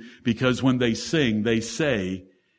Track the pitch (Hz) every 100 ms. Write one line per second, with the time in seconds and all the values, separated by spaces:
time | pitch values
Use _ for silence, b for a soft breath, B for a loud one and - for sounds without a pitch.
0 | B B 120 113 127 117 127 123 120 110
1 | - 165 127 107 110 117 110 - 151 113
2 | 92 92 - _ _